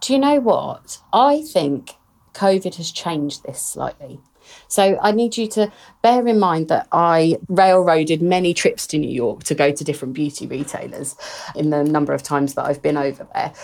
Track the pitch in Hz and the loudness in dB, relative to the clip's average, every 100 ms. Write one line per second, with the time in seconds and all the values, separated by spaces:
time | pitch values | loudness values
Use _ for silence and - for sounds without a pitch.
0 | - 262 285 294 226 151 147 - - - | 0 2 4 4 4 0 0 -12 -14 -18
1 | - 220 269 294 311 185 147 135 - - | 0 4 4 4 0 -2 0 -4 -8 -20
2 | _ _ _ - 196 190 185 180 160 - | _ _ _ -2 2 2 -2 -8 -10 -8
3 | 170 156 143 - - - - - 131 - | -6 -4 -4 -6 -14 -10 -10 -8 -8 -10
4 | 135 131 _ _ - - - - 196 - | -18 -20 _ _ -20 -20 -6 2 2 2
5 | 208 214 233 226 220 220 214 - - _ | 2 2 0 -2 -4 0 -2 -4 -20 _
6 | 226 247 240 214 185 160 160 160 - - | 2 4 4 2 2 0 0 -2 0 2
7 | 170 165 165 - - 185 190 185 175 160 | 4 4 4 0 -2 4 6 6 6 2
8 | 156 160 175 185 180 165 156 - - 151 | 2 2 2 2 0 0 0 -2 -4 -4
9 | 131 127 117 104 - 147 143 143 151 143 | -2 -2 -4 -4 -4 0 0 0 -6 -6
10 | 131 151 147 - - 131 139 - - - | -6 -4 -6 -6 -10 -8 -8 -10 -12 -10
11 | 139 - - - - - 151 147 147 151 | -12 -12 -16 -14 -12 -4 0 2 2 2
12 | 143 139 - 143 139 139 139 143 151 151 | 0 -4 -2 -2 -2 -2 -4 -2 -2 -2
13 | 139 139 - - 170 - | -4 -6 -10 -8 -8 -10